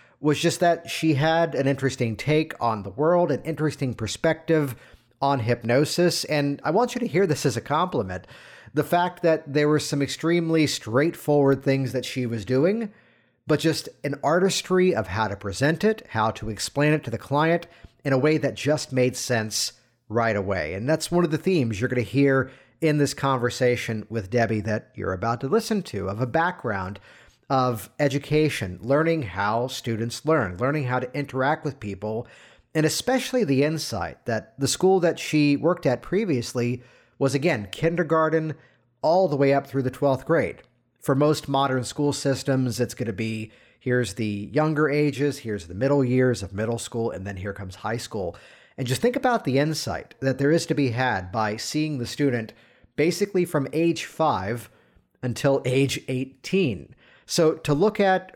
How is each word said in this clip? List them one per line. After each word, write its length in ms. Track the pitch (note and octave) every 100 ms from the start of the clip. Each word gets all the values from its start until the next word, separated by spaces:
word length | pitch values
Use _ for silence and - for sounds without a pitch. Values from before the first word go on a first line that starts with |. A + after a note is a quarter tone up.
| _ _
was 220 | D3 C3
just 180 | E3 -
that 300 | E3+ E3 -
she 240 | - D#3+
had 420 | C3+ D#3+ E3 E3 C#3
an 100 | C3+
interesting 520 | C#3 C3+ - A#2 G#2+
take 360 | - D#3 D#3 -
on 220 | A#2 G#2+
the 60 | F#2+
world, 420 | G2+ D#3 F3 E3+
an 100 | B2
interesting 500 | D#3+ D3+ D3+ - C3
perspective 840 | - A2 - D#3+ D#3 - D#3 C#3 A#2 - - _ _
on 180 | C#3 C#3
hypnosis, 880 | A2+ A#2 A2+ B2+ D3+ - F3 - -
and 340 | D3 C#3+ C#3+
I 100 | D3
want 220 | F3+ A#3+
you 60 | -
to 80 | B3
hear 180 | E3 G3
this 200 | C#3+ C#3
as 100 | A2+
a 60 |
compliment. 680 | - D3+ F3+ C#3+ F#2 F#2 - - - - -
The 100 | C#3+
fact 400 | - F3 F3 F3
that 300 | E3+ D#3 C#3+
there 160 | C#3+ D3
were 100 | D3+
some 220 | - C#3+
extremely 680 | C3+ - E3 F3 E3 D#3+ D3+
straightforward 960 | - A2 B2 E3 - - D3 C#3 C3+
things 300 | C#3+ C3+ B2+
that 100 | B2+
she 220 | B2 C3 A#2+
was 180 | A2+
doing, 480 | G2 B2+ E3+ A3+ G#3+ - _ _ _ _ -
but 120 | D3+
just 280 | D#3+ - - -
an 120 | D3 C#3
artistry 720 | C#3 F3 F#3+ - - F#3 F#3 A2
of 100 | F2+
how 220 | G#2 G#2+
to 80 | G2
present 480 | G2+ F2+ C#3+ E3
it, 180 | G#3+ G#3+ -
how 220 | A2+ A2
to 180 | - A2
explain 440 | G#2 - C#3 D3+
it 100 | D3+
to 80 | A#2
the 60 | A2
client 480 | - C#3+ D#3+ E3+ - - - _
in 80 | C#3+
a 60 | C3
way 220 | D3+ D#3
that 160 | C3+ G#2
just 360 | C#3 D3+ -
made 240 | C3 B2+ -
sense 580 | - A#2 G#2+ - - - _ _ -
right 260 | A2 A2+ G#2
away. 380 | F#2+ F#2 D#2
And 160 | F#2+ B2
that's 220 | D#3 -
one 120 | F3
of 60 | F3
the 80 | D#3+
themes 420 | F#3+ F3+ A#2 G2+
you're 80 | B2+
gonna 140 | B2
hear 480 | G#2+ C3+ C#3 C3+ C3 - _ _
in 160 | D#3 D3+
this 160 | C#3
conversation 880 | - C#3 B2+ A#2+ - B2 A#2+ - A2 -
with 220 | A2+ F#2+
Debbie 300 | A#2+ A2 G#2+
that 280 | A2 A2 - -
you're 180 | F#2
about 280 | F#2 A2+ A#2
to 60 | C3
listen 360 | G#3+ - A3+
to, 260 | - G2+ F#2
of 100 | G#2
a 60 | B2
background 760 | D#3+ F3 F3 A#2+ G2 F#2 G2+ - - - _ -
of 440 | C#3 B2+ A#2 - -
education, 800 | D3 C3+ - D3+ D#3 - F#2 F2
learning 400 | A2 C#3+ E3 D#3+
how 460 | G#2+ F#2 G2+ A#2 C3
students 580 | - B2 A2 A#2 - D3
learn, 320 | D#3 G2 F2+
learning 280 | B2+ D3+ B2+
how 120 | B2+
to 180 | B2 D3
interact 480 | C#3 B2+ C3+ D#3
with 160 | D3+ -
people, 480 | G#2 F#2 G#2+ A2 - - - _ _
and 100 | D#3+
especially 600 | D#3 - - C4 - B3+
the 200 | E3 C3+
insight 600 | D3 D#3+ - G#2 E2+ C2 -
that 340 | A2 - -
the 80 | C#3
school 320 | - F#3 F#3+
that 180 | E3+ -
she 360 | - D#3 D3 C#3
worked 300 | D3 F3 C#3+
at 160 | A#2+
previously 800 | - F#3 G#3+ B2+ - B2 A#2+ B2 - _ _ -
was, 160 | C3+ C3+
again, 320 | E3 B2 G2
kindergarten 840 | - E3 F3 D#3 D#3+ D#3 D#3+ D#3 - _ _ _ _
all 240 | D3+ F3+ F#3
the 100 | C#3+
way 160 | C#3
up 140 | C#3 C#3
through 160 | C#3
the 80 | B2
twelfth 340 | - C#3+ C3 -
grade. 380 | D#3+ F#2 - - _ _ _
For 140 | -
most 340 | C3+ D3+ D3+ -
modern 360 | C#3 C#3 C3
school 300 | A#2 - C#3+
systems, 640 | C#3 C#3 C3 - C3 B2+ A#2
it's 160 | A#2 -
gonna 180 | A#2
be, 380 | G2+ A2+ A2 A2 - _ _
here's 360 | B2+ B2 A2 -
the 340 | A2 G2+ G2+
younger 380 | C3+ D#3 D3+ D3+
ages, 480 | D3 D3+ B2 C#3+ C3+
here's 300 | A2+ G#2 E2
the 80 | F#2
middle 280 | C3+ C#3+
years 380 | B2 B2+ B2+ A#2
of 100 | F#2+
middle 280 | G2+ A2 A#2
school, 320 | - A#2+ A2+
and 160 | F#2 G2
then 100 | F#2+
here 160 | G2
comes 220 | G2 F#2+ -
high 220 | G#2+ A#2
school. 380 | - G#2+ F2 - - - - -
And 120 | B2
just 160 | B2
think 120 | A#3+ -
about 300 | B3+ A#3 -
the 140 | C3
insight 560 | D3+ D3+ - D#2 - -
that 200 | C3+ C3
there 100 | C#3+
is 160 | E3 -
to 80 |
be 160 | D3+ C3
had 420 | A2+ B2+ G2 F2+
by 260 | A2 G#2+ A2
seeing 420 | - D3+ D#3 C3+
the 80 | A#2
student 440 | - C#3+ A#2+ A2+ - _ _ _ -
basically 500 | - F3 G3+ F#3 F3
from 220 | D3 C3
age 340 | D3+ E3+ D#3+ -
five 640 | - D#3 G2+ F#2+ A#2+ - _ _ _ _ _
until 400 | B2+ A2+ C#3 C#3
age 380 | C3 C3 C3+ - -
eighteen. 880 | B2+ C3 - - F#3+ D3+ F2 - - _ _ -
So 260 | - D#3
to 220 | - - C#3+
look 240 | G#3 G#3
at 320 | G3 F#3 F#3